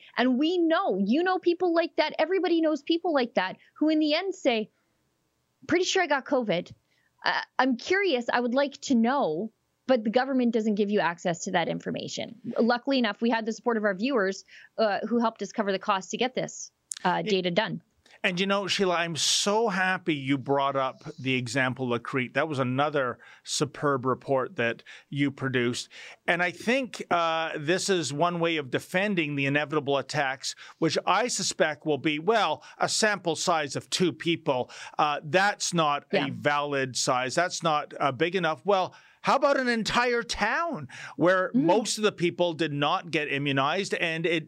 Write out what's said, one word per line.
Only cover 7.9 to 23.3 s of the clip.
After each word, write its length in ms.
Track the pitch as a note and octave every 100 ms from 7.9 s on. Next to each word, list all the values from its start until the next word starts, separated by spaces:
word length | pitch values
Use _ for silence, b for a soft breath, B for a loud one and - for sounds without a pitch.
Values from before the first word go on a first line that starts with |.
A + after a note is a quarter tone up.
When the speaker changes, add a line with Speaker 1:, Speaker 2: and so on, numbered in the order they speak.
| F#4 G4+ B3 A#3+
Speaker 1:
I 80 | B3
would 140 | B3 B3
like 260 | - -
to 140 | - B3
know," 560 | A3+ C#4 G#3 D#3 A3 - _ _ -
but 160 | B3+
the 60 | A3
government 420 | B3 C4 C4 A#3+
doesn't 240 | A3+ G#3+ G3+
give 160 | G3+
you 80 | G#3
access 460 | D#3+ E3+ F#3 E3+ -
to 60 |
that 180 | F#3 E3
information. 680 | E3+ - D#3+ - - - - - -
Luckily 400 | A3+ A#3+ B3+ C#4
enough, 220 | A3+ G3+
we 80 | A#3
had 160 | A#3 A3
the 80 |
support 240 | A3 - A3+
of 80 | G#3
our 100 | F#3
viewers, 480 | A#3 C4+ F#3+ G3 B B B -
uh, 220 | G#3+ G3 A3
who 100 | A#3
helped 240 | A#3 A3+
us 120 | G3
cover 180 | - G3+
the 80 | F#3+
cost 320 | G3 G3 F#3+
to 60 | -
get 180 | B3+ A#3
this, 360 | - - - _ _ - F#3+
uh, 180 | F3 E3+
Speaker 2:
It 40 |
Speaker 1:
data 220 | G3 F3+
done. 300 | F3 G#3+ - - _ b b
Speaker 2:
And 160 | - F3
you 100 | G3
know, 200 | G3+ F#3+
Sheila, 300 | - F#3+ E3+
I'm 180 | E3+ D3+
so 540 | - - - G#3 A3+
happy 440 | F#3 F#3 F#3 F3+
you 240 | D3+ C3+ C#3
brought 380 | B2+ C#3 C#3 C3+
up 280 | C3 B2 - -
the 180 | C3 B2+
example 580 | B2 C3 C3 B2+ B2+
of 100 | A#2
Crete. 300 | - C3+ B2
That 160 | C3+ D#3
was 100 | C3+
another 580 | B2+ B2+ D3 C#3+ B2+ A2+ B